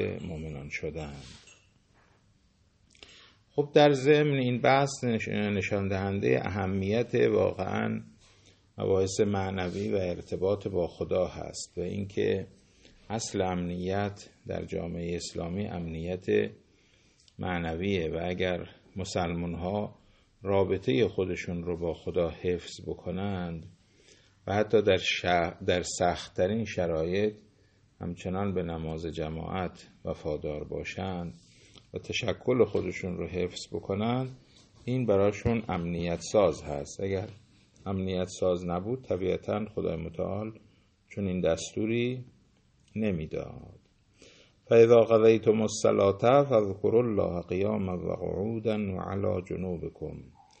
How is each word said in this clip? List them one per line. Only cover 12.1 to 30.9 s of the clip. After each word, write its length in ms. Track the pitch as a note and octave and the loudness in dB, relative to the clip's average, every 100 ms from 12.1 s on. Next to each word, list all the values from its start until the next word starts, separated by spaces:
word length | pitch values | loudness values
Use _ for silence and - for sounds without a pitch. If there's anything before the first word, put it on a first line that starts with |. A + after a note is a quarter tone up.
| G#2 G2+ G2 F#2 - _ _ - - - | -2 0 0 -4 -16 _ _ -20 -20 -8
اصل 320 | A2 - G2+ | -8 -4 -2
امنیت 880 | F#2 F2+ F2 F2 F2+ G2 G2+ G2+ - _ - | -2 -2 -4 -4 -2 -2 -2 -6 -18 _ -8
در 180 | F2+ F2 | -8 -6
جامعه 500 | F2 E2+ E2+ E2+ E2+ | -6 -6 -6 -6 -6
اسلامی 520 | - F2 E2+ F#2+ G2+ | -8 -8 -6 -6 -6
امنیت 580 | F2 E2+ D#2+ E2+ F#2 - G#2 G#2+ - _ _ _ _ _ _ _ - | -6 -8 -8 -6 -6 0 0 0 -6 _ _ _ _ _ _ _ -8
معنویه 720 | F#2 F2 E2 D#2+ G2 F#2+ D#2+ | -4 -4 -4 -2 0 0 0
و 100 | D#2+ | -4
اگر 460 | F2 F2+ F#2 F2 F2 - _ G2 | -4 -2 -2 -2 -6 -16 _ -10
مسلمان‌ها 1000 | F#2 G2+ F2 E2+ F2 E2 F2 G#2 G#2 - _ _ _ _ | -4 -2 -2 -2 -4 -4 -4 -4 -6 -10 _ _ _ _
رابطه 680 | G2 G2 F#2+ F#2+ B2+ C3 G2 | 0 2 2 0 2 2 2
خودشون 560 | - F#2 F2 - F2 | 2 -2 -2 -6 -6
رو 140 | F2 E2+ | -4 -4
با 160 | E2+ | -4
خدا 360 | D2+ F2+ F2 E2 | -4 -4 0 0
حفظ 520 | D2+ F#2 F2 - - - | -2 -2 -2 -6 -12 -10
بکنند 800 | - F#2 F2+ G2+ F#2+ F2 E2 - - _ _ - - _ _ - | -8 -6 -6 -4 -4 -6 -8 -12 -20 _ _ -20 -20 _ _ -2
و 60 | |
حتی 280 | G2+ G#2 A2 | 0 4 4
در 160 | G2+ F#2 | 6 4
ش-، 280 | - - F2+ F2 E2+ - G2 | 2 -2 2 2 2 -2 0
در 160 | F2+ | 0
سخت‌ترین 840 | E2+ - F2 E2+ - - F#2 A2+ G2+ | 0 0 2 0 -4 -2 0 0 -4
شرایط 680 | - E2+ D#2+ E2 F#2+ G#2+ G#2+ - _ _ _ _ - | -2 -2 0 0 0 -2 -4 -18 _ _ _ _ -12
همچنان 540 | F#2 E2+ F#2 F#2+ G2+ | -10 -8 -6 -4 -2
به 100 | F2+ | -2
نماز 420 | E2+ E2 D#2+ D#2+ E2 | -4 -6 -6 -6 -6
جماعت 840 | D#2+ D#2 D#2+ E2 F#2 F2+ - - - F2+ | -6 -6 -6 -6 -6 -6 -8 -20 -12 -8
وفادار 580 | D#2 D#2+ D2+ D#2 D2 | -6 -6 -6 -6 -8
باشند 680 | - D2+ D#2 | -8 -8 -8